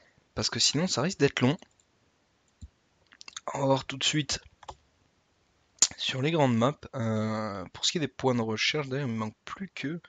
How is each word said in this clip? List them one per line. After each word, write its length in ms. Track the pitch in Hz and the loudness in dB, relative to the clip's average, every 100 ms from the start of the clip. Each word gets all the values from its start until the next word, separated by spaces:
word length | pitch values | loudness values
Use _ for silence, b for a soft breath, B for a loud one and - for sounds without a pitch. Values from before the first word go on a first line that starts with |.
| B B _ | B B _
Parce 160 | - 107 | -4 -2
que 120 | 117 | 2
sinon, 260 | - 147 185 | 2 2 0
ça 140 | - | 0
risque 180 | 160 - | 0 2
d'être 220 | 143 - | 2 4
long. 160 | 127 170 - _ _ _ _ _ _ _ _ - - _ _ _ _ - - - - | 2 2 -6 _ _ _ _ _ _ _ _ -20 -20 _ _ _ _ -20 -18 -14 -8
On 60 | 139 | -2
va 60 | 135 | 2
voir 180 | 135 | 0
tout 140 | - 135 | 0 -2
de 80 | - | 0
suite 340 | 151 139 - - _ - - _ _ _ _ _ _ _ _ _ - - - | 0 -2 -4 -8 _ -20 -20 _ _ _ _ _ _ _ _ _ 0 0 2
sur 240 | - 131 | -6 -2
les 100 | 147 | 0
grandes 240 | 165 135 113 | 4 4 4
maps. 240 | 123 - - 135 | 2 0 -10 -4
Euh, 720 | 113 110 110 107 107 98 87 | -2 0 0 -2 -4 -6 -10
pour 100 | - | -4
ce 80 | - | -2
qui 60 | 175 | 0
est 40 | |
des 60 | 139 | -4
points 260 | - 131 | 0 0
de 80 | 120 | 2
recherche, 460 | 113 110 - 151 139 | 0 0 0 0 -2
d'ailleurs, 220 | 131 135 | -2 -2
il 40 | |
me 40 | 113 | -2
manque 180 | 110 - | -4 -8
plus 260 | - - 190 - | -14 -12 -12 -8
que 240 | 139 170 | -6 -6